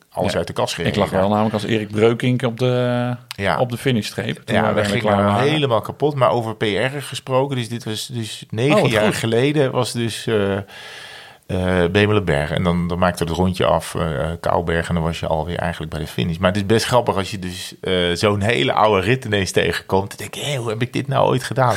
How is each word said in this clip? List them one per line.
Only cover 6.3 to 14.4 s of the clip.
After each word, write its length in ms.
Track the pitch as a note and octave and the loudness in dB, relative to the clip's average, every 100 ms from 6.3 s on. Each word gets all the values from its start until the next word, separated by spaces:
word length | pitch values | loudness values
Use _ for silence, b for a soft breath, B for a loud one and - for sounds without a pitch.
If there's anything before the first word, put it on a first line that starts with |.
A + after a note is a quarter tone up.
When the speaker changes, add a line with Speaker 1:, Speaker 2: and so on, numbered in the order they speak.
Speaker 1:
over 260 | A#2+ A2+ G#2+ | 2 0 -2
P 60 | |
R 380 | A2 F#2+ B2+ C#3+ | -2 0 -2 -4
gesproken, 560 | B2+ B2+ - C3 C#3 C3 | -8 -10 -2 0 0 -2
dus 120 | A2 | -4
dit 160 | A#2 | -6
was 220 | A2+ G#2+ - | -6 -8 -6
dus 380 | A#2+ G#2+ - - | -8 -8 -10 -8
negen 260 | G#2+ C3 G#3 | -2 2 4
Speaker 2:
Oh, 60 | |
wat 80 | D3+ | 4
Speaker 1:
jaar 140 | G#2+ G#2+ | 2 2
Speaker 2:
goed. 80 | |
Speaker 1:
geleden, 580 | - A2+ A2+ C#3 D3+ C3 | 0 0 2 2 2 2
was 200 | B2+ B2 | 0 -2
dus, 340 | A#2+ A#2 - - | -2 -4 -4 0
eh, 300 | G#2+ G2 G2 G2 B B B B B B B - | 2 2 0 -4 B B B B B B B -6
eh, 440 | F#2 F2+ F#2 F2 | -2 2 2 4
Bemelenberg. 600 | G2+ G#2 G#2+ E2+ C#2+ D2+ | 4 4 2 2 0 0
En 120 | D#2 | 0
dan, 260 | F#2 F2 E2+ | 0 0 0
dan 100 | F2 | 2
maakte 260 | F2+ E2+ | 2 2
het 80 | E2 | -2
rondje 320 | E2 F#2 F2+ | 2 0 2
af, 300 | - E2 - | 2 2 0
eh, 360 | - E2 C#2+ D#2+ E2+ | -4 -2 -2 -4 -4